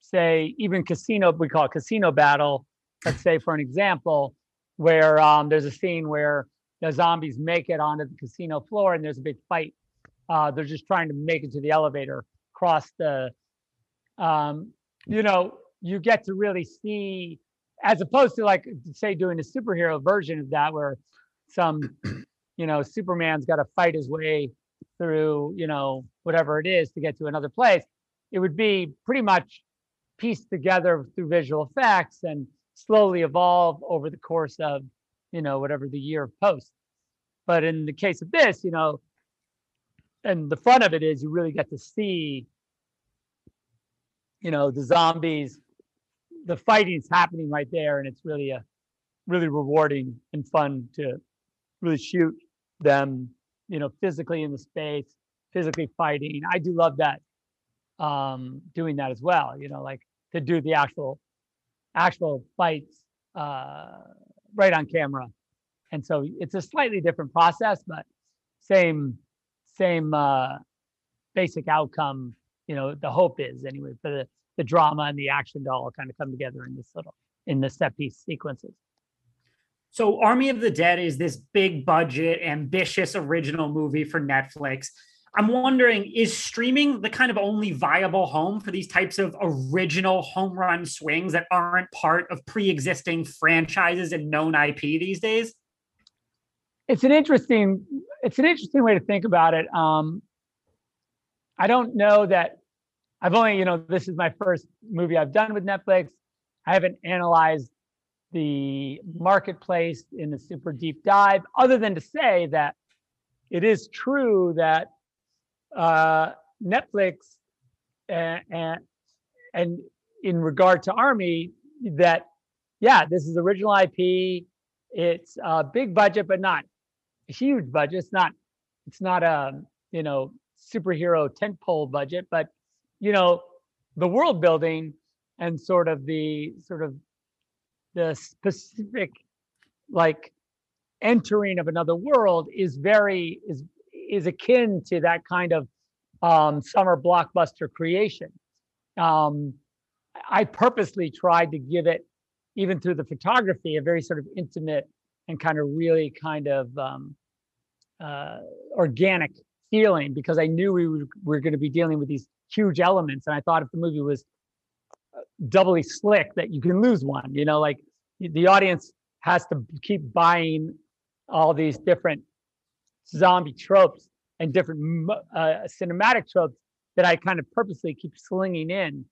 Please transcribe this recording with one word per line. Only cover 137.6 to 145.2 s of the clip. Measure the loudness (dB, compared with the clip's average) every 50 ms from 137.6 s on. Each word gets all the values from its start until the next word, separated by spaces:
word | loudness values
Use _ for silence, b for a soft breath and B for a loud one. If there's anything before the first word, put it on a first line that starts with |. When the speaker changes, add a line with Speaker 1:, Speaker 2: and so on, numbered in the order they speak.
| _ _ _ _ _ _ _
Speaker 1:
the | -4 -4 -4 -4
specific, | -6 -12 -20 _ _ _ -4 -4 -4 -12 _ _ -14 -14 -10 -6 -8 -8 -8 _ -20 _ _ _ _ _ _ _ _ _ _ _ _ _ _
like, | 0 2 2 2 2 0 -10 -20 _ _ _ _ _ _ _ _ _ _ _ _ _ _
entering | 0 2 2 2 2 2 0 0 0 0 -2 -2
of | -2 -2
another | -2 -2 0 0 0
world | -2 0 4 4 4 6 6 4 2 0 -4 -4
is | -4 -4 -4 -4
very, | -4 0 4 4 6 4 4 0 -2 -4 -6 -8 -10 _ -12
is, | -12 -12 -12 -18 _ _ _ _ _ -20 -10 -4
is | -4 -2 -2
akin | -2 -6 _ 0 4 4 4 4 2 -2 -4 -4
to | -4 -4 0
that | 2 0 0 0